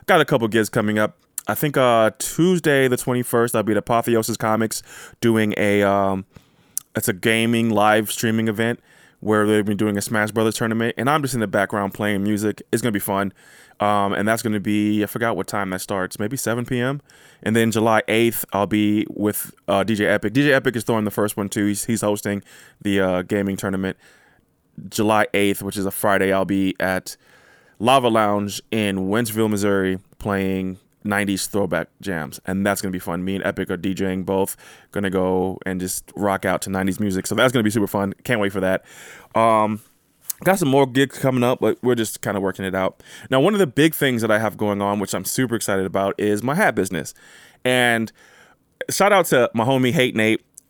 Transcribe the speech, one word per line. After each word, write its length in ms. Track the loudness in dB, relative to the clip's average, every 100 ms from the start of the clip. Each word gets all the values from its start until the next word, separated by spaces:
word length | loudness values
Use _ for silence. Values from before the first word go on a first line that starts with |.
| 2
got 140 | 2
a 40 |
couple 220 | 4 2 2
gigs 220 | 0 0
coming 280 | 0 0 0
up. 220 | -2 -4 _ -12 -6
I 80 | -4
think, 200 | -2 2
uh, 360 | 2 4 2 0
Tuesday 640 | -6 0 2 2 2 2 2
the 100 | 0
twenty-first, 600 | -2 -4 0 0 0 0
I'll 80 |
be 80 | 0
at 60 | 0
Apotheosis 580 | 0 0 2 0 0 -2
Comics 440 | 0 0 -2 -4 -12 -18 -20 -2
doing 340 | 2 2 2 0
a, 260 | 2 2
um, 420 | 4 2 2 -2 -6 -16 _ _ _ -14 -10 -6
it's 120 | -4
a 40 |
gaming 580 | -2 0 2 2 2 2
live 420 | 4 4 4 2
streaming 340 | -2 -2 0 0
event 320 | -2 -2 -4 _ _ -20 _
where 300 | 0 2 4
they've 160 | 2
been 120 | 2 0
doing 220 | 0 -2
a 20 |
Smash 300 | -2 -2 -2
Brothers 240 | 0 0
tournament, 400 | 0 -2 -2 -2 -2
and 140 | 0
I'm 120 | 0
just 120 | 0
in 60 | -2
the 80 | -2
background 440 | 0 0 -2 -4
playing 300 | -2 -2 0
music. 400 | 0 0 -2 -4 -4
It's 120 | -2
gonna 100 | -2
be 80 | -2
fun. 320 | -2 -2 -2 -6 -20 -20 -16 -2
Um, 320 | 0 2 2
and 160 | 0 0
that's 140 | 0
gonna 180 | -2 -2
be, 420 | 0 0 2 0
I 40 | -2
forgot 300 | -2 -2 -2
what 120 | -4
time 220 | -4 -4
that 100 | -6
starts, 400 | -6 -4 -4 -4
maybe 160 | -6 -6
seven 280 | -4 -4
P 140 | -4 -4
M. 240 | -4 -6 -10 _ -20 -8
And 140 | 0 2
then 160 | 2
July 300 | 2 2 2 2
eighth, 380 | 2 2 0 -4
I'll 160 | -2 0
be 380 | 2 2 0 -2
with, 420 | -2 -2 -2 -8 -10 -2
uh, 160 | 0
D 140 | 0 0
J 100 | 2
Epic. 260 | 0 0
D 100 | 2
J 100 | 4
Epic 240 | 2 2 -2
is 80 |
throwing 200 | -2 -2
the 60 | -2
first 260 | -2 -2 -2
one 120 | -4
too. 180 | 0 0
He's, 180 | 0
he's 180 | -2 -2
hosting 420 | 0 -2 -2 -6 -8 -20 -20 -8
the, 200 | -2 2
uh, 220 | 2 0
gaming 340 | 0 -2 -2 -2
tournament. 400 | -4 -2 -4 -6 _ _ _ _ _ _ _ -18 -10
July 380 | -2 2 4 2
eighth, 280 | 2 2 0
which 140 | -4 -4
is 100 | -4
a 40 |
Friday, 420 | -2 0 2 2
I'll 120 | 2
be 320 | 0 0 0 -2
at 380 | -2 -4 -6 -16 _ _ _ _ _ -4
Lava 280 | 2 4 4
Lounge 540 | 2 2 0 -4 -8 -6
in 380 | -2 -2 -2 -2
Wentzville, 420 | -2 -2 0 0
Missouri, 480 | 0 0 0 0 -2 -8 -12
playing 580 | -6 -2 -2 -2 -4 -8 _ _ -4
nineties 400 | -2 -2 -2 -2
throwback 400 | -2 -2 -2 -6 _
jams, 400 | -8 -6 -6 -10 -6
and 180 | -2
that's 160 | 0 -2
gonna 100 | -4
be 80 | -6
fun. 240 | -6 -6
Me 120 | -4
and 100 | -4
Epic 240 | -4 -4 -4
are 80 | -4
D 160 | -4
J-ing 300 | -2 -2 -2
both, 340 | -2 -2 -2 -6 -18 -20 _
gonna 200 | -6 -2
go 480 | 0 0 0 -2 -4 -6
and 120 | -6
just 320 | -4 -6 -10 -4
rock 300 | 0 0 0
out 160 | -2
to 80 | -2
nineties 280 | -2 -2 -2
music, 280 | -2 -2 -2
so 80 |
that's 180 | 2 2
gonna 100 | 4
be 60 | 2
super 180 | 2 0
fun. 280 | 0 -2 -4
Can't 160 | -4 -2
wait 120 | -2
for 80 | 0
that. 260 | 0 -2 -4 -20 -20 -20 -6
Um, 480 | 2 4 4 2 -2 -8 _ _ _ -14 -4
got 140 | 0 2
some 120 | 4
more 160 | 4 2
gigs 320 | 2 0 0
coming 260 | -2 2
up, 160 | 0 2
but 160 | 0 0
we're 120 | 0
just 280 | 0 0 -4
kinda 180 | -6 -2
working 240 | -4 -4
it 100 | -4
out. 280 | -2 -2 -4 -20 -18 -2
Now, 80 | 2
one 140 | 4
of 80 | 2
the 60 | 2
big 280 | 4 2
things 280 | 2 -2 0
that 80 | 2
I 80 | 2
have 180 | 0 -2
going 240 | -2 0
on, 180 | 0 -2
which 160 | -2
I'm 120 | -4 -4
super 280 | -2 -2
excited 300 | -2 -2 -2
about, 300 | 0 0 -2 0
is 260 | 0 0
my 120 | 0
hat 200 | 0 0
business. 380 | 2 -2 -4 -8 -12 -20 -20 -20 _ 0
And 440 | 2 2 2 -2 -8 -20 -20 -20 _ _ -14 -6
shout 240 | 2 4
out 140 | 4 4
to 240 | 2 2
my 140 | 2 2
homie 260 | 2 2
Hate 240 | 2 0 2
Nate. 240 | 2 2 _ _ -16